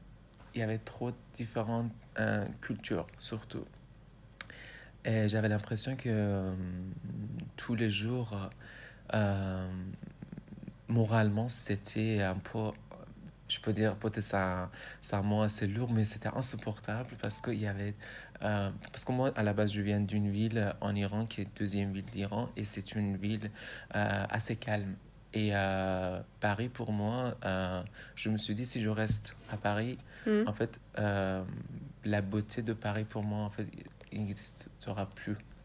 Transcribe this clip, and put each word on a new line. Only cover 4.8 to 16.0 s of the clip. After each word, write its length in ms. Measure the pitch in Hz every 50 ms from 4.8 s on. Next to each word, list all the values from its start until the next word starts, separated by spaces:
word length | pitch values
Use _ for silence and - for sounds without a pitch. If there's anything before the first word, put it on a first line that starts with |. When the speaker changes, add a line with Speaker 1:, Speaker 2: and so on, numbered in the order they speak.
| - - - - -
Speaker 1:
Et 240 | - 110 110 107 107
j'avais 180 | 107 110 107
l'impression 480 | 107 107 104 107 - 120 107 - 131 131
que, 140 | 127 - 123
euh, 440 | 110 107 104 101 101 98 95 95 92 92 92 90 90 90 90 95 - - - 98 - 113 104 104 - 113 - - -
tous 200 | - - - 120
les 140 | 110 117 110
jours, 480 | 101 98 107 113 123 127 120 107 107 98 98 95 - - - - - - - - - - - - -
euh, 560 | 110 107 101 98 98 98 95 92 92 92 92 92 92 90 95 98 - - - - - - - - - - - - - - - - - - -
moralement, 580 | 117 117 113 107 113 113 110 107 101 110 117
c'était 720 | 123 120 - - - 101 98 - - - 110 110 113 110 104
un 140 | 98 92 92
peu, 360 | 98 87 - - 110 110 107 - - - - - - - - - - - - - - -
je 120 | - - -
peux 120 | - 110 104
dire, 220 | 107 110 107 98
peut-être 260 | 104 - 110 - 110 101
c'est 120 | - -
un, 340 | 98 95 92 92 90 92 92 - - - - - -
c'est 160 | - - -
un 60 | 98
mot 200 | 98 104 104 107
assez 260 | 107 104 107 - 107
lourd, 240 | 98 98 113 127 123 117
mais 100 | 110